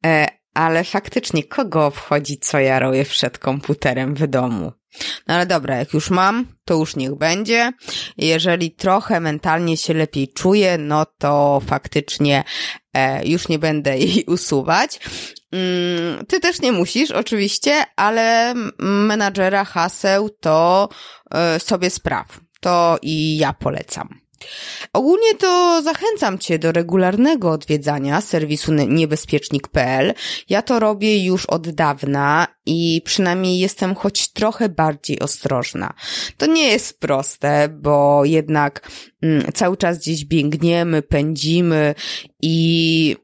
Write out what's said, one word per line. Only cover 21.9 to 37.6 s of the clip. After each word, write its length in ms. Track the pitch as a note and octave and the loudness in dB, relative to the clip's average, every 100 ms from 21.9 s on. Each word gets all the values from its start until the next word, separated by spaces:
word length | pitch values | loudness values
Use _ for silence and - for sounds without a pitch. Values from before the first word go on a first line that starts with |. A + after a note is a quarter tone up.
| - E3 B2+ - - _ _ | -2 -4 -4 -6 -20 _ _
To 380 | F3 F3 E3+ E3 | 0 2 4 2
i 360 | C#3+ D#3 D#3 D#3 | -2 -2 -2 0
ja 160 | C#3+ | -2
polecam. 680 | - - - - - - - _ _ - - - - - | -2 -6 -6 -10 -12 -12 -16 _ _ -18 -16 -14 -14 -4
Ogólnie 420 | - C4 F#4+ A4+ G#4+ | 0 2 4 4 2
to 460 | F#4+ F4+ F4 E4 | 2 4 4 2
zachęcam 580 | D4+ D#4+ G#4 G#4 A#3 F#3+ | 0 -2 -2 0 -2 -2
cię 200 | - E3 | -2 0
do 120 | E3 | 2
regularnego 800 | E3 E3+ F#3 F#3 G3+ C4 D#4 F3+ | 0 2 2 2 4 2 4 0
odwiedzania 720 | D#3 - D3+ C#3+ D3 C#3 D3+ | -2 -2 -2 0 -2 0 0
serwisu 500 | - E3+ D3+ D3 - | 0 -2 0 -2 0
ne-, 160 | D#3 C3 | 2 2
niebezpiecznik 800 | D3+ D#3+ D3+ - D3 - C#3+ - | 2 2 0 0 -2 -2 -6 -2
p 140 | - | -2
l. 320 | B2+ C3 D3 - - - - | 0 2 0 -2 -8 -10 -2
Ja 120 | G3 | -2
to 180 | A3 A#3+ | 0 2
robię 460 | G#3+ G#3 G#3+ G#3+ F#3 | 2 2 2 2 2
już 200 | F3+ - | 0 0
od 240 | E3 E3 | -4 -4
dawna 760 | D3+ D#3 C#3 C#3 C#3 C#3+ D3+ E3+ _ - | 0 0 0 -2 0 2 2 0 _ -4
i 360 | E3 E3+ D#3+ - | 0 2 0 0
przynajmniej 540 | - F3+ F3+ F#3 F3+ | 0 2 2 0 0
jestem 360 | F#3 - F#3 G3 | 0 0 -2 -2
choć 360 | G3 G3 - | -2 -2 -4
trochę 380 | - G#3+ A3 G#3+ | 0 -2 0 -2
bardziej 500 | D#3+ D#3+ D3 - D3 | 0 0 0 -6 -4
ostrożna. 760 | C#3 - - C3 A#2 - F2+ - - - - - | -2 -2 -2 -2 -4 -8 -10 -10 -10 -8 -10 -4
To 80 | D4+ | 0
nie 220 | E4 D4 | 2 4
jest 320 | G#3+ - - | 2 -2 -8
proste, 680 | D#3 C3+ C#3 - C#3+ D3 | -2 -2 -2 -4 0 2